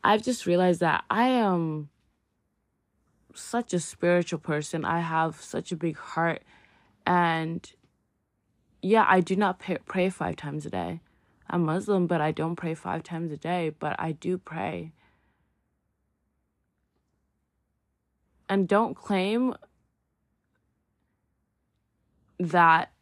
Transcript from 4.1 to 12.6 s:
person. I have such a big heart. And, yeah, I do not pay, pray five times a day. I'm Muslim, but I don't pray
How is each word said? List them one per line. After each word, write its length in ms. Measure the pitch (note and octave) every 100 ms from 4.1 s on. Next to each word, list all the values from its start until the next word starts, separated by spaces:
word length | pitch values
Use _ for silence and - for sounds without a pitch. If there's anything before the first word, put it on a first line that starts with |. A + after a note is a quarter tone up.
| F3 E3+ D#3
person. 480 | - D3+ D3+ E3 -
I 140 | E3
have 360 | E3 D#3+ D#3+ D3+
such 280 | - D#3+ -
a 60 | E3
big 220 | E3+ D3+
heart. 440 | - - E3 - _ - _ _ _ _
And, 640 | - F3+ E3+ E3 D#3+ E3 - _ _ _ _ _ _ _ _ _ _ _
yeah, 240 | F#3 A3 -
I 140 | F#3
do 160 | E3+ F#3+
not 220 | G3+ F3+
pay, 180 | - E3+
pray 240 | - F#3+ F#3
five 280 | - F3 D#3+
times 280 | D3 D3+
a 60 | D3+
day. 300 | F#2 - E3 _ _ _ _ -
I'm 160 | F3 D#3+
Muslim, 400 | F3 G3+ G3 F3
but 160 | F3
I 100 | D3+
don't 240 | D3+ E3
pray 180 | E3+